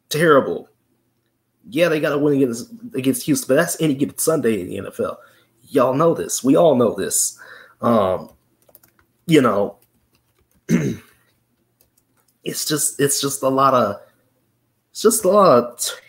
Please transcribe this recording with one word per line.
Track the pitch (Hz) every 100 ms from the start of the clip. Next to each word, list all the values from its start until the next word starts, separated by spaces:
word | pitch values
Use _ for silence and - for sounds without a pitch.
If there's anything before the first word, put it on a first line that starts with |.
| -
terrible. | 147 165 139 104 82 - _ _ _ _ _ _ _ _ _ -
Yeah, | 127 170
they | 165
got | 156
a | 147
win | 147
against, | 139 131 117 117 - 123
against | 131 131 131
Houston, | - 135 -
but |
that's | 135 170 -
any | 160
given | 135 135 -
Sunday | - 160 117 107
in | 90
the | 98
N | 101
F | -
L. | - - - _ _ _
Y'all | _ 135 123
know | 135 170
this. | 143 87 -
We | 127 156
all | 170
know | 123 113
this. | 92 82 - - - - - - -
Um, | 117 113 95 90 - _ _ _ _ _ _ _ _ _ -
you | 156
know, | 123 101 101 - _ _ _ _
<clears throat> | _ _ _ _ -
it's | 165 139 107 - _ _ _ _ _ _ _ _ _ _ _ _ _ - - -
just, | 151 - -
it's | 139 -
just | 139 135
a | 135
lot | 131 135
of, | 127 104 101 - _ _ _ _ _ _ _ _
it's | -
just | 214 233
a | 185
lot | 202 180 120
of | 120 - - -